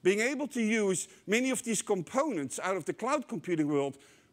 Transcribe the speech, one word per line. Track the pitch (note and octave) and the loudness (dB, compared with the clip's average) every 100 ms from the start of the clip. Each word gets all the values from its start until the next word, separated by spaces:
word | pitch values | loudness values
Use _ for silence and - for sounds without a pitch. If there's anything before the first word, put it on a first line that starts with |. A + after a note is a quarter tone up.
Being | F3+ G3+ | 4 4
able | A#3+ C#4 C#4+ | 0 0 -4
to | A#3+ | 0
use | A3 A3+ G3+ F3 - - | 2 4 2 0 -4 -14
many | - A3 C4 | -2 0 2
of | A#3+ | -2
these | A3+ G3+ | -2 -4
components | - G3 D#3 B3+ D#4 F#3 C3+ - | 0 -2 0 0 0 -2 -4 -4
out | F3+ F#3+ | -2 -2
of | |
the | E3+ | -4
cloud | E3+ A#3 D4 - | -4 0 -2 -2
computing | G3 F3+ E3 D3 | -8 -2 0 2
world | C#3+ C#3 C3 - - _ | 2 0 -4 -20 -20 _